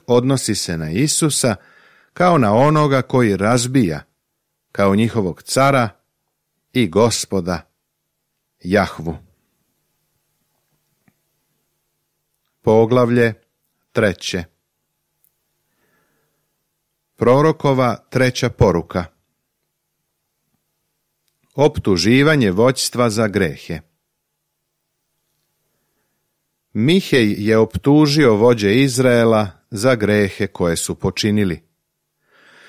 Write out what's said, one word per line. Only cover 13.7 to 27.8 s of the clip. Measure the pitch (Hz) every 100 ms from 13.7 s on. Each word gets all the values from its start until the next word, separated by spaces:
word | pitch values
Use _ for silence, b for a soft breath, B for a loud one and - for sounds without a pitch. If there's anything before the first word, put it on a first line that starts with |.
| _ _
treće. | - 107 90 - 92 82 _ _ _ _ _ _ _ _ _ _ _ _ _ _ _ _ _ _ _ _ _ _ _ _ _ _ _
Prorokova | 110 131 156 156 143 131 123 104 _
treća | 127 127 - 123
poruka. | - 107 85 - 92 82 _ _ _ _ _ _ _ _ _ _ _ _ _ _ _ _ _ _ _ _ _ _ _ _
Optuživanje | - 151 - - 90 98 127 147 151 107
vođstva | 90 123 131 - 117 120
za | 104 110
grehe. | 101 87 71 - 80 - _ _ _ _ _ _ _ _ _ _ _ _ _ _ _ _ _ _ _ _ _ _ _ _ _ _ _ _
Mihej | 110 123 185 - 135 107 101
je | 107 110
optužio | 110 -